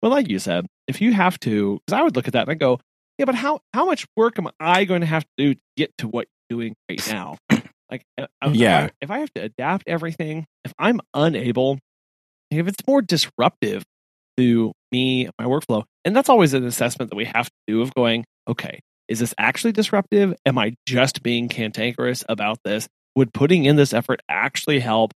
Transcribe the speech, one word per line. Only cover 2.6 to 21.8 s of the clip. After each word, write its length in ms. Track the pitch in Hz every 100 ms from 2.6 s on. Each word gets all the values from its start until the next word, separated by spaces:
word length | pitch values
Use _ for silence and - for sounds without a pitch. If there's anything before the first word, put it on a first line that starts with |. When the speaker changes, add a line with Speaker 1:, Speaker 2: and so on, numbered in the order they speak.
| 139 123 _ _ _ _
Speaker 1:
"Yeah, 80 | 269
but 100 | 254
how, 240 | 269 302 _
how 120 | 226 349
much 200 | 311 - -
work 220 | 226 226
am 120 | 180 -
I 260 | 160 180 190
going 160 | 180
to 60 | 170
have 160 | 160
to 60 | 151 -
do 160 | 143 131
to 40 | _ -
get 140 | 156 -
to 80 | 110
what 200 | 113 - _ _
you're 100 | 117
doing 160 | 113 110 _
right 180 | 90 -
now?" 280 | 107 90 76 _
Speaker 2:
<clears throat> 120 | - - _ _
Speaker 1:
Like, 100 | 127 _ -
uh, 80 | 135 _
if 140 | 143 135
Speaker 2:
Yeah. 300 | 113 85 76
Speaker 1:
I, 60 | _
if 120 | 143
I 80 | 220
have 120 | 302 -
to 60 |
adapt 400 | 107 - 131 190 -
everything, 600 | 165 165 165 156 156 156 _ 135
if 80 | -
I'm 200 | 175 240 -
unable, 640 | - 156 139 123 120 131 139 _ _ _ _ _ _ _
if 180 | 151 170
it's 180 | 202 -
more 160 | 277
disruptive 800 | 208 170 - - 123 - 110 98 90 _ _ _ _ -
to 340 | 123 117 110 - _
me, 380 | 127 131 131 127 -
my 60 | 117
workflow, 380 | 139 - 110 107 _
and 120 | - 214
that's 120 | 277
always 280 | 247 170 135
an 100 | 123
assessment 460 | 120 120 - 120
that 40 | 101
we 100 | 113
have 200 | 113 117
to 60 | _ -
do 140 | 110
of 100 | 123
going, 320 | - 120 113 117 _ -
"Okay, 320 | 120 - - _ _ _
is 120 | 220
this 160 | 120 -
actually 340 | 110 - 233
disruptive? 640 | 214 214 208 196 208 202 175 -
Am 100 | 127
I 160 | 107 120 -
just 340 | 123 135 -
being 260 | 117 120 120
cantankerous 800 | - 110 107